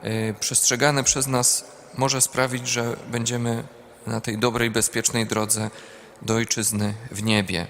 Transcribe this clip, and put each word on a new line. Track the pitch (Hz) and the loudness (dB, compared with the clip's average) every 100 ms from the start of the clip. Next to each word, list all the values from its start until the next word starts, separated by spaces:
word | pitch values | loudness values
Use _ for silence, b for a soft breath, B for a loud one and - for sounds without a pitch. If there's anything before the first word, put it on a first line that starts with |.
y, | 110 110 110 104 | -4 -2 -2 -4
przestrzegane | - 123 - 123 143 143 | -2 2 2 4 4 4
przez | 131 143 135 | 2 0 2
nas, | 131 120 - - - - - | 2 2 2 -2 -18 -16 -2
może | 135 131 | 0 2
sprawić, | - - 131 123 123 | 0 2 0 0 -2
że | 120 117 117 - | -2 -2 -4 -4
będziemy | 117 117 123 117 117 - - - - - | -4 -2 0 0 -2 -6 -16 -20 -14 -6
na | 113 | -6
tej | 117 107 | -4 0
dobrej, | 120 117 117 | 2 2 2
bezpiecznej | 110 110 120 - 120 110 | 2 0 0 0 0 0
drodze | 110 107 110 107 B B B B B | 0 0 0 -2 B B B B B
do | 113 | -2
Ojczyzny | 113 113 - 107 104 104 104 - | 0 0 0 0 0 -2 -2 -8
w | 101 | -6
niebie. | 110 107 95 92 87 | 2 2 2 -2 -4